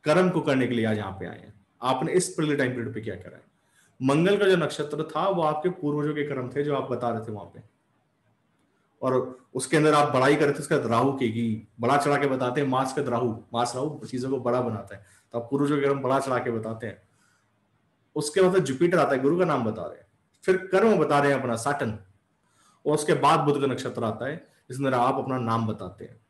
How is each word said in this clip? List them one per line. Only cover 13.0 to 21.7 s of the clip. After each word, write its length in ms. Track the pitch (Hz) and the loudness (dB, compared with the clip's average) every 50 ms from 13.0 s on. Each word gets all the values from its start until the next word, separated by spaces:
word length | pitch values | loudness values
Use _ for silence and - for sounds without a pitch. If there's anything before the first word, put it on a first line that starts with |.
राहु, 400 | 139 127 117 117 123 120 107 - - _ - | -4 -2 -2 0 0 -2 -4 -6 -10 _ -4
मार्स 220 | 117 120 120 - | -2 -2 -2 -2
राहु 300 | 127 139 156 147 123 113 | -4 -6 -6 -6 -10 -12
चीजों 240 | 110 127 127 127 135 | -8 -8 -6 -4 -4
को 100 | 135 127 | -4 -2
बड़ा 220 | 117 120 120 127 | 0 0 0 0
बनाता 340 | 123 117 110 101 95 - 101 | 0 -2 -4 -6 -8 -12 -16
है, 100 | 98 - _ - _ _ _ | -18 -18 _ -20 _ _ _
तो 80 | - 120 | -8 -8
आप 80 | 117 - | -6 -2
पूर्वजों 260 | 135 131 147 143 151 | 0 0 2 2 2
के 40 | 143 | 2
कर्म 180 | 139 139 139 135 | 2 0 0 0
बड़ा 200 | 127 123 135 135 | 0 0 0 0
चढ़ा 180 | 131 135 127 | 0 0 -2
के 140 | 120 127 127 | -2 -2 -2
बताते 360 | 117 110 107 110 113 110 - | -4 -4 -4 -6 -8 -8 -10
हैं। 200 | 107 92 - _ _ _ _ _ _ _ _ _ _ _ _ _ _ _ _ _ _ _ _ _ _ _ | -12 -12 -14 _ _ _ _ _ _ _ _ _ _ _ _ _ _ _ _ _ _ _ _ _ _ _
उसके 260 | 151 151 - - 190 | -6 -6 -2 2 4
बाद 160 | 185 180 180 | 4 6 4
जुपिटर 420 | 190 175 135 139 131 175 175 180 170 | 2 2 0 0 2 2 2 4 2
आता 160 | 143 139 139 | 2 2 2
है, 60 | 131 | 2
गुरु 180 | 131 143 165 175 | 2 2 2 2
का 60 | 185 | 2
नाम 180 | 165 147 127 117 | 0 0 0 -2
बता 180 | 110 98 92 | -2 -4 -6
रहे 160 | 82 76 - | -10 -12 -12
हैं, 100 | - - _ _ _ _ _ _ _ - | -16 -20 _ _ _ _ _ _ _ 0
फिर 140 | - 185 | 0 0
कर्म 400 | 185 - - - 190 214 226 208 | 0 0 0 2 4 4 4 4
बता 220 | 175 151 139 147 143 | 4 2 4 4 4
रहे 120 | 139 143 | 4 4
हैं 80 | 139 131 | 2 2
अपना 160 | 123 123 117 | 0 -2 -4
सैटर्न, 440 | 113 - 139 | -2 -2 -4